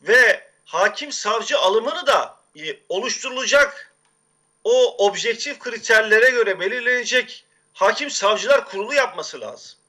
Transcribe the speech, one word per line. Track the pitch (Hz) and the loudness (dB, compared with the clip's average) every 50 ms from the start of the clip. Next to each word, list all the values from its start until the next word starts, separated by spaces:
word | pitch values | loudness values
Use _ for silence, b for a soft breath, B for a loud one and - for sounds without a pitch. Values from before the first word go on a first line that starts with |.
| _ | _
ve | - 214 247 254 220 185 - - _ _ _ _ | 4 4 6 6 4 2 0 -4 _ _ _ _
hakim | _ - 165 190 214 208 - 294 294 269 | _ -2 0 0 0 0 -4 -12 -10 -10
savcı | - - 208 226 233 214 214 294 - | -8 -4 -2 -2 -2 -2 -2 -2 0
alımını | - 185 196 220 226 262 320 359 349 | 2 2 2 2 0 0 -6 -4 0
da, | 269 247 170 123 - - _ _ _ _ 151 | 0 2 2 0 -2 -10 _ _ _ _ -14
e, | 151 156 143 - _ _ | -12 -12 -12 -12 _ _
oluşturulacak | 170 185 220 254 - - - 262 254 254 262 214 - 285 285 285 - - - - _ _ _ _ _ _ _ _ _ _ _ _ _ _ _ | -6 -6 -4 -4 -6 -6 -8 -8 -8 -6 -4 2 4 4 2 2 -2 -12 -20 -20 _ _ _ _ _ _ _ _ _ _ _ _ _ _ _
o | 214 240 254 247 240 - - 196 | 2 4 4 4 2 2 2 0
objektif | 202 196 175 - 233 226 226 - 285 285 - | 0 0 0 -4 -4 -4 -4 -6 -10 -10 -10
kriterlere | - 247 226 226 220 - 226 220 220 220 208 220 226 262 | -10 -10 -10 -10 -2 2 4 4 4 4 4 6 6 4
göre | 254 247 226 196 190 180 | 4 2 0 0 0 -2
belirlenecek | 180 196 226 254 233 240 247 247 233 - 247 254 240 - - - _ _ _ _ _ _ _ | -2 -4 -4 -2 -2 0 -2 -2 -2 0 0 -2 -2 -2 -10 -20 _ _ _ _ _ _ _
Hakim | - 190 196 - - 285 285 | 0 0 0 0 0 -4 -6
Savcılar | - - 196 202 214 208 196 233 277 262 226 - | -6 -2 0 0 0 0 2 2 2 2 2 -2
Kurulu | - 196 202 226 285 | -8 -8 -8 -2 0
yapması | 285 262 240 - 180 151 - - 139 | 0 0 0 -2 -8 -12 -12 -12 -12
lazım. | 113 104 101 - - - - _ _ | -12 -14 -14 -16 -20 -20 -20 _ _